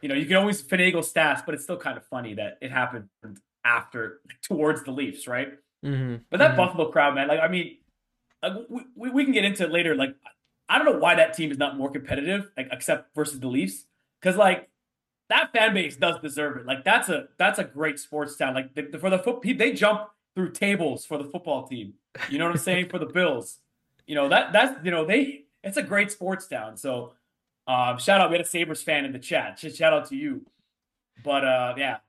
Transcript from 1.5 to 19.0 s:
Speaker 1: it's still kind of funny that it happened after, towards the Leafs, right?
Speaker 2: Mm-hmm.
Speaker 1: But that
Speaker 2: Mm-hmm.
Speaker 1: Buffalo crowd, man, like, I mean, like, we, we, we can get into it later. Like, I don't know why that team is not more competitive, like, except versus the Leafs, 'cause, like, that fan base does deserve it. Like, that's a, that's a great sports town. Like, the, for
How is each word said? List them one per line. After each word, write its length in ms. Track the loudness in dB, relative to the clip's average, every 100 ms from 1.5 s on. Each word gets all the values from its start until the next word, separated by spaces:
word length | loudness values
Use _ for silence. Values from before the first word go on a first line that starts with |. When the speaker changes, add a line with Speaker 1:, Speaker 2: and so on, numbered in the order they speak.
Speaker 1:
it's 80 | -8
still 120 | -6 -8
kind 220 | -6 -10
of 60 | _
funny 260 | -10 -8
that 220 | -8 -8 -8
it 100 | -6
happened 380 | -2 -2 -6 -14 _ -20 -20 _ _
after, 600 | 0 0 -2 -8 -8 -10 _ -18
towards 400 | -6 0 2 0
the 60 | -4
Leafs, 380 | -6 -6 -6 -8
right? 240 | -6 -6 -12 _ _
Speaker 2:
Mm-hmm. 320 | -6 -4 -4 -8 -6
Speaker 1:
But 80 | 4
that 140 | 4
Speaker 2:
Mm-hmm. 40 | 6
Speaker 1:
Buffalo 340 | 0 2 0
crowd, 240 | 4 4
man, 140 | 2 0
like, 120 | 2
I 80 | 2
mean, 280 | 0 -4 -10 _ _ _ _ _ _
like, 120 | -8 -6 -10
we, 120 | -12 -14 -12
we, 140 | -2
we 140 | 0
can 100 | 2
get 100 | 4
into 200 | 2 0
it 60 | 0
later. 240 | 2 2
Like, 220 | 2 0 -4 -20 _ _ _ _
I 80 | 4
don't 120 | 4
know 80 | 4
why 160 | 4
that 200 | 6 6
team 160 | 4 -4
is 80 | -2
not 180 | -2 -2
more 140 | -6
competitive, 600 | -6 -6 -4 -2 -4 -4 -10
like, 120 | -10
except 420 | -8 -2 -2 -2
versus 240 | -6 -4 -4
the 100 | -4
Leafs, 360 | -2 -2 -6 -18 _ _ _
'cause, 140 | 0 6
like, 320 | 6 4 -4 _ _ _ _ _ _
that 240 | 0 2
fan 220 | 2 2
base 200 | 2 -2 0
does 220 | 0 0
deserve 360 | -6 -4 -4 -6
it. 100 | -6
Like, 160 | -4
that's 260 | 2 2 2
a, 200 | -4 -6 _
that's 220 | 2 2
a 40 |
great 360 | -4 -4 -4 -4
sports 340 | -8 -6 -6 -4
town. 160 | -2
Like, 200 | -2 -6
the, 240 | -10 -10
for 120 | -4